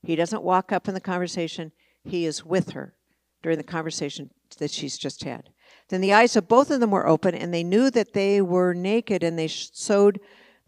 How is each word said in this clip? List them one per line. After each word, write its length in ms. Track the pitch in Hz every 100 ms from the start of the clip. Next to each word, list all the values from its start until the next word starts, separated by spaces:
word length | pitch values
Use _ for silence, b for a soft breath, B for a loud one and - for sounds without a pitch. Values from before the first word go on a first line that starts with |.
He 140 | - 165
doesn't 260 | 170 208
walk 280 | 170 185 -
up 160 | 185 -
in 60 |
the 80 | 190
conversation. 720 | 196 180 180 185 165 - 160 _ _ _
He 220 | - 175 165
is 180 | 147
with 280 | 165 185 -
her 220 | - 139 _ _ _ _ _
during 140 | 165 160
the 80 |
conversation 640 | 147 170 160 - 147 - 139 _ _ -
that 120 | 147
she's 280 | - 143 -
just 260 | 143 -
had. 240 | 147 120 - b b b b
Then 140 | 185
the 100 | 190
eyes 240 | 208 240 220
of 100 | 175
both 240 | 233 285
of 100 | 277
them 100 | 226
were 160 | 196 -
open, 280 | 156 190
and 200 | 170 175
they 100 | 170
knew 240 | 170 202 262
that 240 | 240 202
they 300 | 202 196 202
were 320 | 185 180 180
naked, 480 | 175 185 226 226 185
and 160 | 170 165
they 80 | 160
sh-, 240 | - -
sewed 480 | - - 202 202 196 b b b b